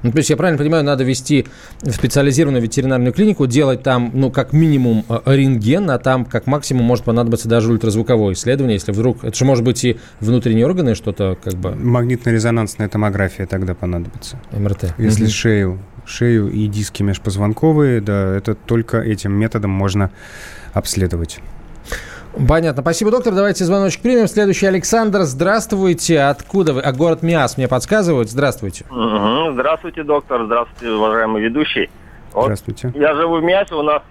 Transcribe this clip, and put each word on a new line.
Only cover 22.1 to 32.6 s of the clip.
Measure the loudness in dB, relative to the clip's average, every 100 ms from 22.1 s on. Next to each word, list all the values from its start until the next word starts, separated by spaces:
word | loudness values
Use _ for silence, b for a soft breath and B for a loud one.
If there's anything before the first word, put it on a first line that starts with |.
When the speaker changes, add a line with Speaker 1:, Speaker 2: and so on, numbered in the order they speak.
| B B 0 2
Speaker 1:
Понятно. | 4 2 -2
Спасибо, | -2 0 2
доктор. | 2 2
Давайте | 2 0 0
звоночек | 0 2 0 0
примем. | 0 2 2
Следующий | 2 2 2
Александр. | 2 0 0 0 2 0
Здравствуйте. | 0 0 0 0 0 0 2 0 2 2
Откуда | 2 0 -2 0 2
вы? | 0
А, | -2
город | 0 0 2
Миас | 0 2 0 0
мне | 0
подсказывают. | 0 2 0 2 2 0
Здравствуйте. | 0 0 -2 -8 -10 -12
Speaker 3:
Мгм. | -4 0 2 2 0 0
Здравствуйте, | 0 0 -2 -4 -8
доктор. | -2 -2 0 -4
Здравствуйте, | 0 -2 -2 -8 -4
уважаемый | 0 2 2 0 0
ведущий. | -2 -2 -2 -2 -4 -8 B B -8
Вот | -2
Speaker 2:
Здравствуйте. | 0 -2